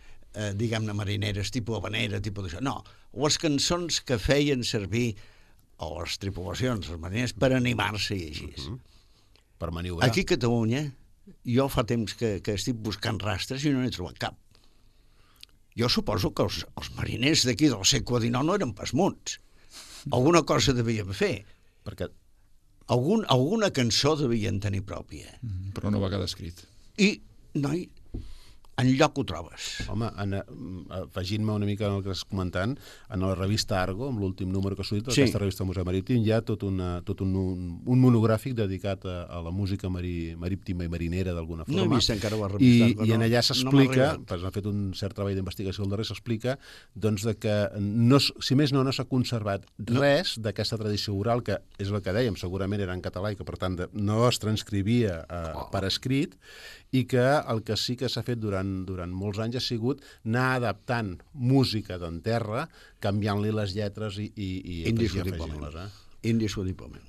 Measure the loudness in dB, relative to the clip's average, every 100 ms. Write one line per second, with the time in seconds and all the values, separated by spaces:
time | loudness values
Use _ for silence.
0 | -20 -20 -14 -8 -4 -2 -2 0 -2 -4
1 | -2 -2 -2 -2 -4 -4 -4 -4 -4 -2
2 | -2 -4 -6 -6 -8 -6 -6 -6 -10 -20
3 | -14 -2 0 2 2 2 2 0 -2 -4
4 | -2 0 2 4 4 0 0 -4 -2 -2
5 | -2 -4 -14 -20 -20 -20 _ -12 -8 -8
6 | -8 -6 -6 -6 -6 -2 -2 -2 -4 -8
7 | -4 -2 -2 2 4 4 2 2 0 -2
8 | -4 -4 -6 -10 -10 -10 -10 -10 -14 -20
9 | _ _ _ _ _ -10 -8 -6 -6 0
10 | 2 2 2 2 2 2 2 0 -4 -8
11 | -20 _ -20 -10 0 2 2 0 0 0
12 | -2 -2 -2 -2 -2 -2 -2 -4 -4 -4
13 | -4 -2 -2 -4 -4 -2 0 0 0 -4
14 | -8 -6 -8 -8 _ -20 -20 _ _ _
15 | _ -20 _ -20 -20 -20 _ -2 0 0
16 | 0 0 0 0 -2 -2 -10 -12 -12 -6
17 | -6 0 2 4 2 4 2 4 2 2
18 | 2 0 0 0 0 0 -2 -6 -2 2
19 | 2 0 -8 -12 -16 -20 -20 -20 -20 -14
20 | -2 2 6 8 6 4 4 2 2 0
21 | -2 0 0 0 -8 -20 _ _ -12 -8
22 | -8 -10 _ _ _ -20 _ _ 0 2
23 | 4 2 4 4 4 2 2 2 2 4
24 | 2 2 2 0 0 -2 -2 -4 -6 -10
25 | -12 -16 -16 -12 -8 -8 -8 -4 -2 0
26 | 0 -2 -4 -6 -12 -14 -20 -20 -6 4
27 | 4 4 -8 -20 -8 -4 -2 -2 -6 -14
28 | -14 -12 -12 -14 -18 -20 -8 2 4 6
29 | 4 2 -4 -6 -10 -12 -10 -8 -4 -4
30 | -4 -4 -4 -4 -6 -12 -12 -12 -10 -10
31 | -8 -6 -2 0 0 0 0 0 -2 -2
32 | -4 -6 -4 -4 -2 -2 -2 -4 -10 -20
33 | -6 -2 0 0 0 0 0 0 0 -2
34 | -4 -2 -2 -2 -2 0 0 -2 -2 -4
35 | 0 2 4 2 0 -2 -2 -2 0 0
36 | 2 2 4 2 0 -2 -2 -2 -2 -4
37 | -4 -2 0 0 0 -2 -6 -4 4 8
38 | 8 8 6 4 0 -2 -2 -2 -4 -4
39 | -6 -8 -8 -8 -4 -2 -2 -2 -2 -4
40 | -4 -4 -6 -6 -4 -4 -4 -4 -4 -2
41 | -2 0 -2 -4 -6 -6 -2 0 2 4
42 | 2 0 -2 -2 -2 6 8 10 8 4
43 | 4 4 4 4 2 0 4 6 6 6
44 | 4 0 -6 -6 -4 -4 -2 -2 -2 -4
45 | -6 -4 -2 -2 -4 -4 -6 -4 -4 -2
46 | -4 -6 -4 -2 -2 -4 -8 -20 -18 -2
47 | 0 2 0 0 0 2 2 0 0 6
48 | 8 8 6 -2 2 4 4 4 2 -2
49 | 0 0 0 -2 -2 -4 -6 -10 -2 4
50 | 6 4 2 -2 -4 -2 -2 -2 -2 -2
51 | 0 0 2 0 0 -4 -6 -8 -4 -2
52 | 0 0 0 -2 -4 -4 -2 -2 -2 -4
53 | -6 -6 -6 -6 -8 -4 -4 -2 -4 -2
54 | 0 4 4 2 0 -2 -2 -2 2 2
55 | 2 -2 -8 -8 -6 -8 -4 -2 -2 -2
56 | 0 0 -2 -6 -20 -20 -18 -20 -2 0
57 | 2 4 4 4 0 -4 -2 -2 -2 -2
58 | -4 -4 -4 -4 -2 -2 -2 -4 -4 -6
59 | -6 -4 -4 -2 -4 -2 -4 -2 -2 -2
60 | -8 -8 -2 2 2 0 -2 -4 -4 -2
61 | -4 -8 -14 -2 4 6 4 0 -4 -8
62 | -8 -6 -2 -2 -2 -6 -8 -12 -20 _
63 | -2 0 2 0 0 0 -2 -2 -4 -6
64 | -8 -6 -8 -6 -6 -6 -6 -4 0 2
65 | 0 0 -4 -4 -6 -8 -10 -10 -14 -16
66 | -20 -6 0 2 0 -2 -4 -6 -12 -18